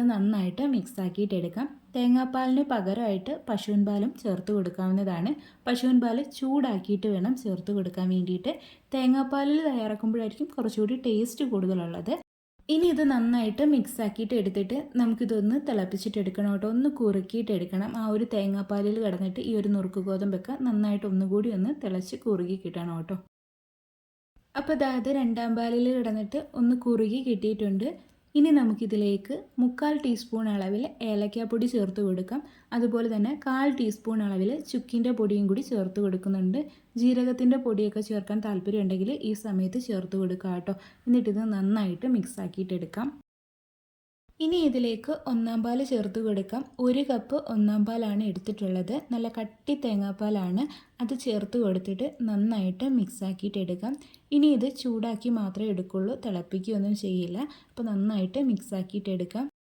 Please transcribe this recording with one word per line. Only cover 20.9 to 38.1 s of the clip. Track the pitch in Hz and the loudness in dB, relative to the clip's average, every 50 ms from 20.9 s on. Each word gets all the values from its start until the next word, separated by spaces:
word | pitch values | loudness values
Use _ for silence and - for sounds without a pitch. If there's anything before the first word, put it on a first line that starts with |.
| 208 202 214 202 | 0 0 0 0
ഒന്നുകൂടി | 190 185 190 185 196 208 214 240 208 | 2 2 2 2 2 2 2 0 0
ഒന്ന് | 185 190 254 302 - 247 | 0 0 0 -2 -2 -4
തിളച്ച് | 196 185 185 185 - 254 247 - | -4 -4 -4 -4 -6 -10 -6 -2
കുറുകി | 233 202 180 180 175 190 190 - | 0 0 0 0 -2 -4 -4 -6
കിട്ടണം | 170 165 175 170 175 165 165 | -8 -6 -6 -6 -4 -6 -6
കേട്ടോ. | 165 170 190 185 - _ _ _ _ _ _ _ _ _ _ _ _ _ _ _ _ _ _ _ _ _ _ _ _ _ - 285 | -6 -6 -8 -8 -8 _ _ _ _ _ _ _ _ _ _ _ _ _ _ _ _ _ _ _ _ _ _ _ _ _ -8 -6
അപ്പോൾ | 285 - 311 247 285 | 0 0 2 2 2
ദാ | 262 254 247 | 2 2 0
ഇത് | 214 262 277 277 | 0 0 0 2
രണ്ടാം | 254 233 226 233 233 226 226 233 | 2 0 0 0 0 0 0 0
പാലിൽ | 233 233 240 240 247 247 254 247 | 0 0 2 2 2 2 2 0
കിടന്നിട്ട് | 226 226 214 214 208 208 - 302 302 - - 254 | 0 -2 -2 -4 -4 -4 -4 -6 -6 -6 -2 2
ഒന്ന് | 240 240 247 247 - | 2 2 2 2 2
കുറുകി | 247 233 214 220 208 226 269 254 254 | 2 2 4 2 2 0 -2 0 0
കിട്ടിയിട്ടുണ്ട്. | 226 190 214 214 214 208 214 202 190 190 226 311 349 - - _ _ _ _ _ - | -2 0 0 -2 0 0 0 0 0 0 0 -2 -4 -8 -16 _ _ _ _ _ 4
ഇനി | 294 294 330 294 | 6 6 8 8
നമുക്കിതിലേക്ക് | 285 247 220 208 - 226 196 214 208 208 202 202 196 - - 277 381 - - - 254 | 8 6 4 2 2 0 0 2 2 4 2 2 0 -2 -6 -8 -8 -8 -8 0 2
മുക്കാൽ | 254 247 247 - 294 302 302 285 - | 2 2 2 2 0 0 0 0 0
ടീസ്പൂൺ | 247 233 - - - 226 226 220 214 208 | 0 -2 -2 -4 -6 -4 -2 0 0 0
അളവിൽ | 196 190 190 202 214 269 - - - 233 220 | 0 0 0 -2 -2 -2 -4 -6 -6 -4 -2
ഏലക്കാപ്പൊടി | 208 202 208 208 - 233 226 214 233 226 247 240 247 | 0 0 0 -2 -2 -4 -4 -2 0 0 0 2 2
ചേർത്ത് | 220 196 190 185 208 202 | 0 0 0 0 -2 0
കൊടുക്കാം. | 190 185 185 185 190 233 294 - - - - _ - - | 0 0 -2 -2 -4 -6 -8 -8 -10 -20 -20 _ -4 0
അതുപോലെ | 233 240 220 233 233 233 226 220 | 2 2 2 2 0 0 0 2
തന്നെ | 208 208 247 294 294 - | 2 2 0 0 -4 -2
കാൽ | 269 262 262 277 285 262 254 | -2 0 2 2 2 2 2
ടീസ്പൂൺ | 233 214 208 - - 226 220 214 208 | 0 -2 -2 -4 -4 -2 -2 0 0
അളവിൽ | 202 196 185 190 214 277 320 294 - | 0 0 0 0 0 0 -4 -6 -4
ചുക്കിൻ്റെ | - 247 - - 240 233 233 247 240 220 | -6 -6 -4 -2 -2 0 0 0 2 2
പൊടിയും | 214 196 208 202 202 190 | 2 2 2 2 2 2
കൂടി | 196 247 269 - | 2 0 0 -2
ചേർത്ത് | 254 202 185 185 185 208 202 | -2 -2 -2 -2 -2 -2 0
കൊടുക്കുന്നുണ്ട്. | 190 185 185 185 196 196 190 185 185 202 285 302 - - - _ _ - 233 | 0 0 -2 -2 -2 0 0 2 0 0 0 -2 -6 -10 -20 _ _ -2 2
ജീരകത്തിൻ്റെ | 240 254 247 247 247 254 247 254 254 247 269 254 254 | 4 4 4 4 2 0 0 4 4 4 4 4 2
പൊടിയൊക്കെ | 240 214 196 214 202 - 214 208 | 0 0 2 0 0 0 -4 -4
ചേർക്കാൻ | - | -2